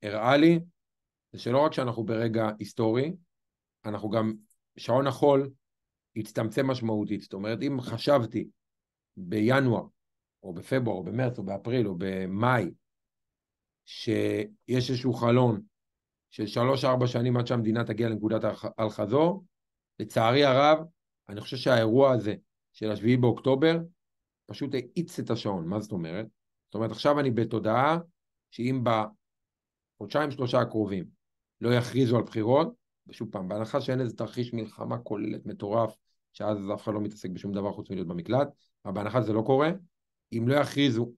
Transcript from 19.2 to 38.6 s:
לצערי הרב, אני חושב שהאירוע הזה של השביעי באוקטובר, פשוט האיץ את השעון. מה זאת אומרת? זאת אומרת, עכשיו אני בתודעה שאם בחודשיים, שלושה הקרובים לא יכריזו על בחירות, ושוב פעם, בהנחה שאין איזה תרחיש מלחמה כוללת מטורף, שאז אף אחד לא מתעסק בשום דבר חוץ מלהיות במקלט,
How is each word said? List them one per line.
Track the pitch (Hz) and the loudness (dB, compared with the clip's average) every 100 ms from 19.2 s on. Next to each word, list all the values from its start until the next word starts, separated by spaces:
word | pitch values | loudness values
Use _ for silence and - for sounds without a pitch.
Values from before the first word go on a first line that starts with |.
| 165 196 - _ _ _ _ _ | 2 0 -8 _ _ _ _ _
לצערי | 107 - 113 131 | -4 0 4 4
הרב, | 143 131 147 156 160 _ _ _ - | 6 6 6 4 0 _ _ _ -16
אני | 101 | -14
חושב | - 135 | -10 -4
שהאירוע | 131 123 110 123 135 | 2 4 6 6 6
הזה | 123 104 101 - _ _ | 4 0 -6 -10 _ _
של | - 110 | -8 -4
השביעי | 104 110 127 | 0 4 6
באוקטובר, | 120 - 131 135 160 165 170 _ _ _ _ _ - | 4 4 2 4 4 2 -2 _ _ _ _ _ -18
פשוט | 101 143 | -10 -6
האיץ | 127 123 - 165 - | -6 -6 -6 -6 -8
את | 117 | -4
השעון. | 110 110 95 82 | -4 -2 -4 -4
מה | 104 | -6
זאת | 101 | -6
אומרת? | 98 80 90 113 _ _ _ _ | -8 -6 -8 -10 _ _ _ _
זאת | |
אומרת, | 104 110 | -6 -6
עכשיו | - 147 147 | -2 0 2
אני | 139 | 2
בתודעה | 120 110 110 107 117 143 170 170 _ _ _ _ | 0 0 0 0 2 2 0 -4 _ _ _ _
שאם | - 123 131 | -6 -4 0
בחודשיים, | 120 110 107 - _ _ _ _ _ _ _ _ 104 143 147 | 2 2 0 -8 _ _ _ _ _ _ _ _ -6 -2 -2
שלושה | 131 123 123 | -4 0 0
הקרובים | 120 113 104 98 82 _ _ _ _ _ | 0 0 -2 -4 -8 _ _ _ _ _
לא | 113 | 2
יכריזו | 123 117 123 120 120 | 2 2 0 2 2
על | |
בחירות, | 98 113 107 135 165 - _ _ - | 0 -2 2 2 2 -4 _ _ -20
ושוב | - 110 | -12 -10
פעם, | 101 92 | -8 -6
בהנחה | 104 113 143 | -6 -4 -4
שאין | 127 127 | -2 -2
איזה | 123 - | -4 -6
תרחיש | 110 - 123 | -8 -6 -6
מלחמה | 117 107 - 113 120 | -6 -8 -10 -8 -8
כוללת | 120 104 110 113 - | -8 -6 -6 -8 -10
מטורף, | 101 101 110 113 - _ _ _ | -10 -4 -2 -2 -6 _ _ _
שאז | - 104 104 98 | -8 -4 -4 -4
אף | 104 | -6
אחד | - | -4
לא | 104 | -4
מתעסק | 104 - 95 | -6 -8 -12
בשום | 87 101 | -10 -6
דבר | 101 101 | -4 -6
חוץ | 98 - | -8 -10
מלהיות | 95 85 | -8 -8
במקלט, | 87 82 123 143 - | -8 -2 -2 -2 -6